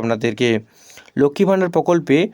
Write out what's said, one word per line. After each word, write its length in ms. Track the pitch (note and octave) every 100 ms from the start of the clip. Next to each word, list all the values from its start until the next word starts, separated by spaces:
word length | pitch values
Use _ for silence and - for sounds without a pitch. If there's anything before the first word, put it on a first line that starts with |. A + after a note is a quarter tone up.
আপনাদেরকে। 480 | A#2 A2+ A#2+ G#2+ A#2+ A2 - _ - - - -
লক্ষ্মী 240 | C#3+ C#3+ F#3+
ভাণ্ডার 260 | F#3+ F3+ E3+
প্রকল্পে 400 | D#3 E3+ E3+ C#3+ A3